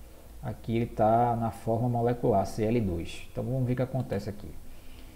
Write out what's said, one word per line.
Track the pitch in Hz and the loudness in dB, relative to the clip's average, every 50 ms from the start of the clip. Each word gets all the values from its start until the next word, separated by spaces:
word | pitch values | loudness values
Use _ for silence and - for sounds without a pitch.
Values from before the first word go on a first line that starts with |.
| - - - - - - - - | -18 -18 -18 -18 -18 -16 -14 -10
aqui | - - - - - - 113 | -8 -8 -8 -6 -4 0 0
ele | 113 117 113 | 0 0 0
tá | - - 113 107 113 117 120 120 120 | 2 4 4 6 6 6 6 4 2
na | 113 113 113 | 2 0 -2
forma | 98 - - 113 113 113 123 123 | -2 -2 -2 0 2 2 2 2
molecular, | 120 120 117 120 123 123 - 135 110 98 90 85 | 2 2 2 2 2 2 4 4 4 4 4 2
C | - - 110 | 0 0 2
L | 107 120 123 | 2 4 4
dois. | 110 95 87 85 82 82 - - - - | 2 2 0 -2 -4 -6 -8 -10 -12 -8
Então, | - - 113 | -6 -6 -4
vamos | 113 127 131 131 117 | -2 0 0 0 0
ver | 123 | 2
o | |
que | 120 127 | 0 0
acontece | 127 - 131 123 - - 101 - 110 | 0 0 -2 -2 -2 -2 -4 -4 -4
aqui. | 101 - - 80 - - - - - - - - - - - - - | -8 -8 -10 -10 -10 -10 -12 -12 -12 -12 -12 -12 -14 -14 -14 -16 -16